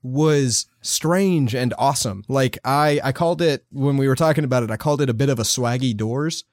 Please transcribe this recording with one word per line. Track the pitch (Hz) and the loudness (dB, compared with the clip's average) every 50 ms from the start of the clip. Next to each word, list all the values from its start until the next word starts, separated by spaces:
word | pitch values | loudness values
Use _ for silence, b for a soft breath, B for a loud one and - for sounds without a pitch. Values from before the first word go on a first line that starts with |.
| - | -8
was | 127 127 139 156 156 151 143 139 127 110 - - _ _ _ | -4 0 2 2 4 4 4 2 2 0 -2 -4 _ _ _
strange | _ - - - - 156 170 185 196 190 180 160 139 117 107 | _ -6 -6 -2 0 0 2 2 2 2 2 2 2 0 0
and | 127 127 123 110 | 0 -2 -2 -2
awesome. | - 127 139 143 - - 123 95 95 101 - | 0 0 0 0 0 -4 -4 -6 -8 -8 -4
Like, | 135 135 131 127 - - _ | 0 0 0 0 -2 -4 _
I, | 123 135 143 151 151 147 147 - | -2 0 2 2 2 2 0 -2
I | 135 | -4
called | 131 - 175 165 175 156 175 | -2 0 0 0 0 2 0
it, | 160 143 - _ _ - | 0 0 -2 _ _ -6
when | 139 135 143 139 | -2 0 0 2
we | 139 135 | 2 2
were | 135 131 | 2 2
talking | - 165 160 151 156 151 | 2 4 2 2 2 0
about | 131 131 127 120 | 0 0 0 0
it, | 110 | 0
I | 113 | -4
called | 110 - 151 147 147 | -4 -2 -2 0 0
it | 147 131 | 0 -2
a | 117 | 0
bit | 110 139 139 | 0 0 0
of | 139 113 | 0 0
a | 110 | -2
swaggy | - - - 123 117 120 131 131 131 117 | -2 -2 -2 0 -2 0 0 -2 -2 -2
Doors | 104 110 110 117 135 147 160 160 - - _ | -2 -4 -4 -4 -4 -4 -4 -6 -8 -14 _